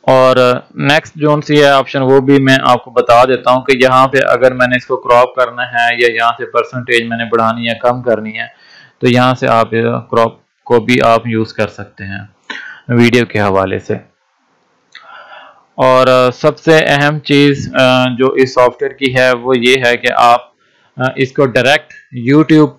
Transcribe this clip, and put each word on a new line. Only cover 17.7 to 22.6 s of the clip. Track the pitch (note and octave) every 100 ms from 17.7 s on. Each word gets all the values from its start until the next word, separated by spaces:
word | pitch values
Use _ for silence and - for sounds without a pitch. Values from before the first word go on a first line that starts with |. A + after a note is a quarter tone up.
| C3 B2+ B2+ B2+
जो | A#2+ C3 -
इस | B2+ B2+
software | B2 - C#3
की | - C3+
है, | B2+ B2+
वो | B2 B2
ये | C3 A#2+ C3 B2
है | A#2+
कि | B2
आप, | - A#2+ A#2+ - _ _ _ _ -
अ, | C3 C#3
इसको | C3 - C#3
direct | A#2+ B2 D3+ - - _ B2 A#2+
YouTube | D3 D3+ D#3